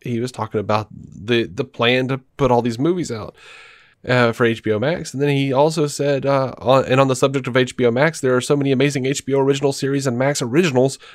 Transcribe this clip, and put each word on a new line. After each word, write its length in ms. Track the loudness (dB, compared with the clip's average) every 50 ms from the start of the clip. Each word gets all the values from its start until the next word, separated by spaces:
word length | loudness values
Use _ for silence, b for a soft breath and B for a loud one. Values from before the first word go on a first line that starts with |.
He 180 | -10 -6 -6 -4
was 120 | -6 -6
talking 280 | -6 -8 -8 -6 -4 -4
about 280 | -2 -2 -2 -2 -2 -6
the, 520 | -14 -20 -20 -20 -20 -10 -4 0 0 0 0
the 180 | -2 -6 -8 -8
plan 440 | -8 -4 -2 0 2 2 0 0 -2
to 100 | -4 -6 -8 _ _
put 140 | -2 0 2
all 100 | 2 2
these 180 | 0 0 -2 -2
movies 320 | -2 -2 -2 -2 -4 -6
out. 240 | -8 -10 -10 -12 B B B B B B B B B B B B B _ -4
Uh, 240 | 0 2 2 2 2
for 140 | 2 2 2
H 160 | 2 0 0 -2
B 80 | -2
O 80 | -2 0
Max. 340 | -2 -2 -4 -4 -6 -8 -6
And 80 | -2
then 80 | 0 0
he 220 | 0 0 0 0 2
also 340 | 2 2 2 2 0 -2
said, 380 | -2 -2 -2 -2 0 0 0 0
uh, 280 | 0 0 0 0 -4 -6 -4
on, 260 | 0 2 4 4 4
"And 140 | 4 4 4
on 60 | 4
the 80 | 2 2
subject 320 | 2 0 0 0 -2 -4
of 100 | 0 0
H 180 | 0 0 0 0
B 100 | 0 2
O 60 | 2
Max, 300 | 4 2 2 0 0 0
there 140 | 0 0 0
are 60 | 2
so 140 | 2 0 0
many 160 | 0 2 2
amazing 340 | 2 2 2 0 0 -2 -2
H 200 | -4 -4 -4 -4
B 80 | -2 0
O 60 | 2
original 340 | 2 2 2 2 0 -2 -2
series 320 | -2 -2 -2 -2 -2 -2
and 100 | -2 0
Max 240 | 0 0 0 0 -2
originals 580 | -4 0 0 2 2 2 2 2 2 2 0 B B B